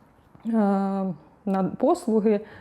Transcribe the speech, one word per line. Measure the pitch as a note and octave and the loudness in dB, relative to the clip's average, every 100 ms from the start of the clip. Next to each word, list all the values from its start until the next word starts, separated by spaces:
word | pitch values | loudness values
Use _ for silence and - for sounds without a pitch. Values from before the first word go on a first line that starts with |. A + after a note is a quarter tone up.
| _ _ _ - A3+ | _ _ _ -12 -2
е, | A3+ G3+ G3 G3 G3 F#3+ D#3+ - _ G3 | 0 2 2 0 -2 -4 -6 -14 _ -4
на-, | F#3+ F#3 - | -2 -2 0
послуги, | C#4 E4+ - A3 A3 G#3 - - | 0 0 0 2 2 0 -4 -20